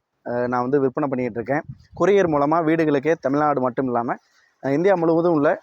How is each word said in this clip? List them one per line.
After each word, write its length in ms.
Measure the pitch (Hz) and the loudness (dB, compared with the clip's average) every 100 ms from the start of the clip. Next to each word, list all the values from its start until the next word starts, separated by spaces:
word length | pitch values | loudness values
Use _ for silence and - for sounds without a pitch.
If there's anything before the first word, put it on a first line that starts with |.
| _ _ - | _ _ -8
ஆ, 180 | 120 123 | -4 -2
நான் 140 | 123 | -2
வந்து 200 | 127 143 | 0 0
விற்பனை 280 | 135 127 143 | 0 -2 -4
பண்ணிக்கிட்டு 360 | 131 123 110 | -2 -4 -6
இருக்கேன். 180 | 117 147 - - - - | -4 -6 -6 -18 -14 -2
கொரியர் 280 | 175 202 175 | 2 2 2
மூலமா 280 | 147 143 165 | 2 0 0
வீடுகளுக்கே 500 | 156 165 156 143 147 165 | 0 0 2 0 0 0
தமிழ்நாடு 400 | 131 143 151 139 | 0 0 0 0
மட்டும் 260 | 127 120 131 | -2 -2 -2
இல்லாம, 280 | 120 117 196 _ _ _ _ 131 | -2 -4 -8 _ _ _ _ -4
ஆ, 40 | |
இந்தியா 240 | 143 185 | 0 2
முழுவதும் 380 | 180 165 165 170 | 2 2 2 2
உள்ள 280 | 156 147 190 | 2 2 -2